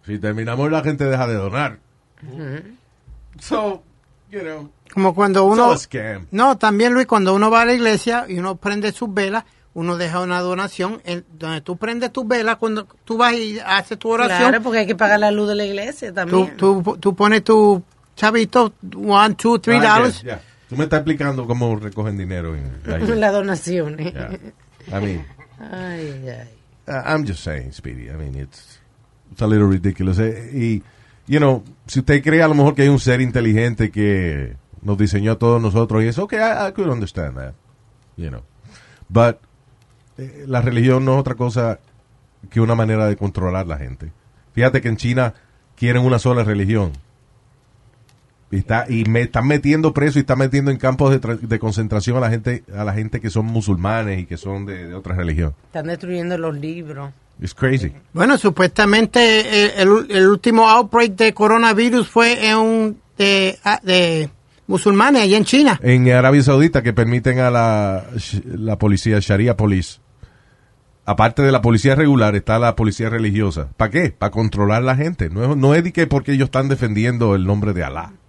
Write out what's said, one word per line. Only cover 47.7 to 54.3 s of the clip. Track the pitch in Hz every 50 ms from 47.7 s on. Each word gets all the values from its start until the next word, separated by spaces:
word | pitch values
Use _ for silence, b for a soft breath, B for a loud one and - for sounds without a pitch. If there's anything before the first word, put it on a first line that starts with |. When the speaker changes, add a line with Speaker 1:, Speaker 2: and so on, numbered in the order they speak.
| _ _ _ _ _ _ _ _ _ _ _ _ _ _ _ _ 101
Speaker 1:
Y |
está, | 98 - - 113 117 117 120
y | 123 113 113
me | 107 110 117
están | 123 - - 120 123
metiendo | 139 151 147 139 143 151 156 156 156 -
preso | 143 139 151 131 147
y |
están | 139 - 131 131
metiendo | 135 131 131 139 139 143
en | 139
campos | 110 - 131 131 131 147 135
de | 135 127
tra-, | - 113 117 107
de | 120 113 113 104
concentración | - 110 98 113 110 104 110 104 98 123 120
a | 131
la | 131 113
gente, | 113 117 107 123 123 123 - - 95
a | 101 104
la | 104
gente | 98 107 107 107 - 120
que | 110 107
son | 85 110 107
musulmanes | 113 113 113 98 104 98 85 87 101 110 113 110 104 95 92
y | 90
que | -